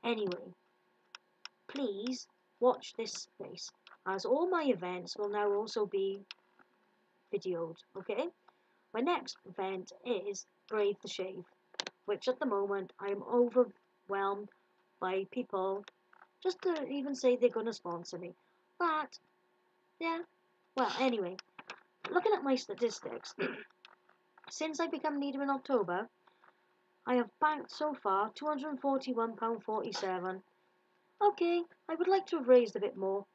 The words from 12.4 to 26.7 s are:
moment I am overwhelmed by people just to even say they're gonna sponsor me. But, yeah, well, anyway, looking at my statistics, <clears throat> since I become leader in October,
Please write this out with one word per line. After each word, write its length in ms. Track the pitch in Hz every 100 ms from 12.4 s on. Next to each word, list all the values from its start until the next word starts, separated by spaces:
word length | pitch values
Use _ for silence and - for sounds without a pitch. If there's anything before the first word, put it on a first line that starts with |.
| 285
moment 460 | 202 202 196 185 -
I 80 | 196
am 140 | 202
overwhelmed 1300 | - 240 240 233 240 - _ _ _ 196 196 202 208 _ _ _ _ _
by 260 | 185 190 196
people 520 | - 247 196 185 196 202 _ _ - - _
just 200 | 370 359
to 240 | 381 320 269
even 260 | 285 269
say 200 | 269 254
they're 140 | 247 240
gonna 240 | 233 220
sponsor 460 | 208 180 170 175 170
me. 160 | 175 180 _ _ _ _
But, 400 | 349 311 285 - _ _ _ _ _ _ _ _
yeah, 200 | 330 330 349 _ _ _ _ -
well, 160 | 240 -
anyway, 360 | 262 233 180 185 - - - - _ _ -
looking 220 | 359 440
at 120 | 403
my 100 | 269
statistics, 800 | 254 - 202 233 - - 117 - -
<clears throat> 1120 | - - - _ - - _ _ _ - -
since 280 | - 311 311
I 100 | 330
become 320 | 311 311 285
leader 220 | 285 269
in 80 | 277
October, 580 | 269 - 262 180 180 226 _ _ _ - _ _